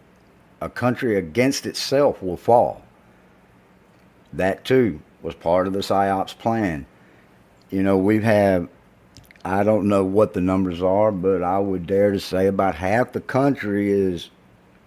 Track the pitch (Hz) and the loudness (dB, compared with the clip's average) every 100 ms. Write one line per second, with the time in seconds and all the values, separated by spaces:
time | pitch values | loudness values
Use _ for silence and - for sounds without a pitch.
0 | _ _ _ _ _ _ 82 - 123 117 | _ _ _ _ _ _ -12 -4 -2 -2
1 | 123 98 82 92 131 135 104 - - 135 | -2 -2 -2 0 0 -2 -6 -8 -2 2
2 | 139 - 92 82 - 117 71 - - _ | 2 0 -6 -4 2 4 2 -4 -16 _
3 | _ _ _ _ _ _ _ _ _ _ | _ _ _ _ _ _ _ _ _ _
4 | _ _ _ 73 95 92 - 131 113 76 | _ _ _ -4 -2 -2 0 2 2 -2
5 | - _ 82 - 82 90 95 98 - 98 | -12 _ -14 -6 0 0 0 -4 -2 0
6 | 98 95 92 - 117 113 98 73 65 _ | 0 -2 -4 -6 -4 -2 -2 -4 -10 _
7 | _ _ _ _ _ _ _ 95 98 95 | _ _ _ _ _ _ _ -2 0 2
8 | 98 110 110 104 101 92 85 - _ _ | 2 2 2 4 4 2 -2 -14 _ _
9 | _ - - _ 90 98 104 107 101 98 | _ -20 -20 _ -6 0 2 2 2 0
10 | 95 98 107 98 90 95 92 85 92 98 | 2 2 2 0 0 0 -2 -2 0 2
11 | 110 92 92 92 87 98 101 90 82 98 | 2 0 0 0 0 -2 -2 -4 -2 2
12 | 101 98 - 92 98 98 95 82 92 110 | 2 0 -2 0 0 2 -2 -2 0 0
13 | 127 104 - 131 143 127 104 101 101 101 | 0 -6 -4 0 0 0 -2 -2 0 2
14 | 95 82 - _ _ _ _ _ | 0 -2 -10 _ _ _ _ _